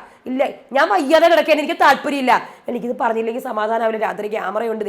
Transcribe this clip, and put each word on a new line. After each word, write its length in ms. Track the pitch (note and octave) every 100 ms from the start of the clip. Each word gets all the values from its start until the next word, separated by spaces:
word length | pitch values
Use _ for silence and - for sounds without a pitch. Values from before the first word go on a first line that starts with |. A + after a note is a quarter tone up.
| - _ -
"ഇല്ല, 120 | B3+ B3+ - - B3+
ഞാൻ 80 | D4+ F4
വയ്യാതെ 340 | C4+ D#4+ E4+
കിടക്കാൻ, 280 | D#4+ D#4+ D4+
എനിക്ക് 160 | D4 E4+ D#4+
താല്പര്യമില്ല, 480 | C4+ D4 C#4 B3+ G#3 - - -
എനിക്കിത് 260 | A#3+ A#3+ B3+
പറഞ്ഞില്ലെങ്കിൽ 440 | A#3+ A3 A3+ A#3 B3+
സമാധാനമാവില്ല, 540 | G#3+ G#3+ A3+ A3+ A3 G3+
രാത്രി 220 | F3 G#3 G#3
ക്യാമറയുണ്ട്, 500 | F3+ G#3 A3+ A3